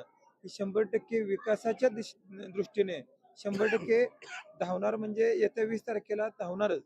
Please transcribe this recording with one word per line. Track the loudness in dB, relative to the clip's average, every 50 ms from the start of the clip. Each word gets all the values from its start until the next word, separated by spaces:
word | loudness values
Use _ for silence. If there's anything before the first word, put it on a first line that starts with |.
| -8 -12 _ _ _
ही | _ _ _ -18 -16
शंभर | -8 -6 -6 0 0 0
टक्के | 0 2 0 -2 0 0 0 0
विकासाच्या | 2 0 -2 -2 0 0 -2 0 0 -2 0 2 2 2
दिश-, | 2 -2 -8 -10 -14 _ _ -20 -16 -16 -14 -6
दृष्टीने | -6 -4 -6 -2 0 0 0 0 -2 -6 -8 -14 _ _ _ _ _
शंभर | -8 -6 -4 0 2 2
टक्के | 2 2 2 2 4 4 4 4 2 -2 _ -16 -16 -16 -16 -16 -18 -8 -6
धावणार, | -4 -2 -2 0 0 0 0
म्हणजे | -2 -4 -4 0 2 4 4 4
येत्या | 4 2 2 2 0 0
वीस | 0 -2 -4
तारखेला | -4 -4 -4 -4 -4 -4 -2 -2 -2
धावणारच. | -4 -4 -6 -6 -6 -2 0 0 0 0 -2 -4